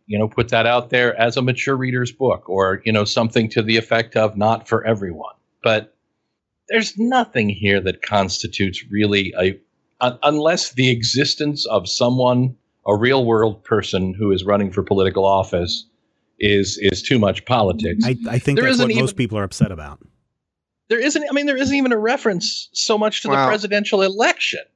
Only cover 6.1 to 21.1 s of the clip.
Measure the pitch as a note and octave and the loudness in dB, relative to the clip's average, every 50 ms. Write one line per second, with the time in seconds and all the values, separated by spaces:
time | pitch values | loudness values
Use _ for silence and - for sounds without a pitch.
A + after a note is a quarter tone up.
6.1 | _ _ _ _ _ _ _ _ _ _ _ - G3+ A3+ G#3+ - - F#3+ A3+ A#3+ | _ _ _ _ _ _ _ _ _ _ _ -2 -2 0 0 -2 -4 -4 -2 0
7.1 | C4 B3+ A3+ - - B2+ G#2+ G#2 G2+ F2 G#2 G2+ G2 G2 F2+ F#2+ F2+ - - - | 2 0 0 0 0 -2 0 0 -2 -2 0 2 2 2 2 -2 -4 -4 -4 -2
8.1 | G#2+ G2+ F#2+ F#2 F#2 - - A2 - - G2+ G2 F#2+ - - - G2 G#2 G#2+ G#2 | 0 0 0 0 -2 -6 -8 -6 -4 -4 -4 -4 -4 -6 -10 -6 -2 0 0 2
9.1 | G2+ G2+ G2 F#2 - F2+ F2+ F#2+ G2 - _ _ _ _ _ _ _ - B2+ B2+ | 2 0 0 -2 -2 -2 0 -2 -2 -4 _ _ _ _ _ _ _ -4 -2 -2
10.1 | B2 A#2 - D3 D3+ D3+ D3+ D#3+ F3+ F3 - - - B2 C3 B2+ A#2+ A#2 A2 - | -2 0 0 0 2 2 2 2 0 0 -2 -4 -2 0 0 2 2 0 -2 -2
11.1 | - B2 D3 C#3+ - - D3+ D3 D3 C#3+ - - A2 G2+ F#2+ G2+ - - B2 A#2+ | 0 0 0 -2 -2 -2 -2 -4 -4 -4 -4 -2 -2 -2 -2 -2 -2 0 0 2
12.1 | B2 B2+ B2+ B2 B2 B2 B2+ C3 B2+ - _ _ _ _ - G2+ G#2 G#2 A2+ B2 | 2 2 2 2 2 2 2 0 -2 -6 _ _ _ _ -2 0 0 2 4 4
13.1 | C3+ C3+ B2+ A#2 A2+ A2 A2 A2 G2+ - - - A2+ G#2 G2 - - F#2+ F#2 F#2 | 2 4 2 2 2 4 2 2 -2 -4 -4 0 0 0 0 0 -2 -2 -2 -2
14.1 | F2+ F#2+ A2 G2+ F#2+ F2+ F#2 G2 G#2 G#2 G2+ F#2+ F2+ G#2 F2+ - G#2 G2 F#2+ F#2+ | -4 -2 0 0 0 0 0 0 0 2 0 0 -2 -2 -2 0 2 2 2 2
15.1 | F#2 G2+ F#2+ G2 G2 G2 F#2+ - - F2 F2 E2 - - - _ _ _ _ _ | 2 2 2 4 4 2 0 0 -2 -4 -2 -2 -4 -6 -10 _ _ _ _ _
16.1 | _ _ _ _ _ - G#2+ G#2 G#2 G2+ G2 F#2+ - - G#2 G2 F#2+ F#2 - - | _ _ _ _ _ -2 0 2 2 2 2 0 -2 -2 0 0 0 0 0 0
17.1 | C#3 B2 G#2+ G2 F#2 - - - B2+ A#2+ G#2+ F#2+ F2 D#2 - E2 E2+ G#2 A2+ B2+ | 2 2 2 2 0 -2 -2 -2 0 2 2 2 0 0 -2 -2 0 0 0 0
18.1 | C3 A#2+ A#2 A2+ A2+ B2 - - C#3 F3+ B3 C4 C4 A#3+ - - A3 B2+ C3 C3 | 0 -2 -4 -4 -4 -2 0 0 0 2 2 2 2 2 2 2 0 0 0 -2
19.1 | - - B2+ G#2+ G#2+ G#2+ G2 F#2+ - - - G#2 F#2+ D#2+ D2+ C#2+ C#2+ - - _ | -2 -2 -4 -2 -2 -4 -4 -4 -2 0 0 0 0 -2 -14 -14 -16 -20 -20 _
20.1 | _ _ _ _ _ _ _ _ _ _ _ _ _ _ _ - A3 A#3 A#3+ D4+ | _ _ _ _ _ _ _ _ _ _ _ _ _ _ _ -4 -2 0 0 0